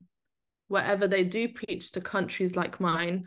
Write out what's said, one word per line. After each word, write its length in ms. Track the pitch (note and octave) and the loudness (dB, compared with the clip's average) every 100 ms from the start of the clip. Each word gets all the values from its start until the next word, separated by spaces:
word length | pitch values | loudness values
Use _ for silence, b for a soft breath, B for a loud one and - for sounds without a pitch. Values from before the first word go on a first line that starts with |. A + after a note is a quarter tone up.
| _ _ _ _ _ _ - | _ _ _ _ _ _ -2
whatever 400 | G3 F3 G3+ G3 | 0 2 4 4
they 160 | F#3+ | 4
do 240 | F3+ G#3 A#3 | 2 0 -2
preach 460 | A#3 - - - | -4 -8 -8 -6
to 80 | F#3 | -8
countries 560 | F3+ G3+ - - F#3 F3+ | -2 -2 -2 0 0 0
like 220 | E3+ - | -2 0
mine, 460 | F3 E3 F3 F#3 | 0 0 0 -2